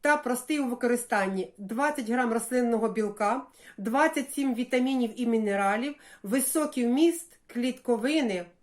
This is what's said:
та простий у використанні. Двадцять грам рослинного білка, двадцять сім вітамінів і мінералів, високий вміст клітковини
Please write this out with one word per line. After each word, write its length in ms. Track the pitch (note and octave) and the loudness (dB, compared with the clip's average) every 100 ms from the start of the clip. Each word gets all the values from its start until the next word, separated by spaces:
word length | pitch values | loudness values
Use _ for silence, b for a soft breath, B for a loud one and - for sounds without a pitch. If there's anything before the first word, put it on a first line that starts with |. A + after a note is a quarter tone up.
та 160 | D4 D4 | 2 2
простий 420 | B3+ A#3+ - D4+ | 2 -4 -2 -2
у 100 | C4 | -2
використанні. 840 | A#3+ B3 A#3+ A#3+ G#3+ F#3+ F#3+ F#3 - | -2 0 0 0 -2 0 -2 -6 -8
Двадцять 520 | G3 A3+ D4 D4 A3 | -8 -2 0 0 -2
грам 220 | B3 A#3+ | 0 0
рослинного 560 | A3+ A3+ B3+ A#3+ A#3 A3 | -2 0 0 2 2 0
білка, 540 | G3+ G#3+ G#3 G#3 B3+ C4+ B B B | 0 -4 -2 -2 -2 -6 B B B
двадцять 560 | G3 C4 D#4+ D#4 C4+ | -2 2 2 2 -4
сім 200 | - C4+ | -2 -2
вітамінів 560 | A#3 B3 B3+ B3+ C4 A#3+ G#3+ | 0 0 0 2 0 -2 -2
і 100 | A#3+ | 0
мінералів, 680 | A3+ G#3+ G3 G3 G#3 C#4 C#4+ B B | 2 2 0 0 0 -4 -8 B B
високий 640 | G3 C4 - D#4+ D4+ C4 A#3 | -2 0 0 0 -2 0 2
вміст 520 | B3+ E4+ E4 - - _ | 4 4 4 -8 -20 _
клітковини 960 | A#3+ B3 B3 - A#3 A#3+ D#4 B3 F#3 F3 _ | -4 -4 -4 0 0 2 2 2 -2 -6 _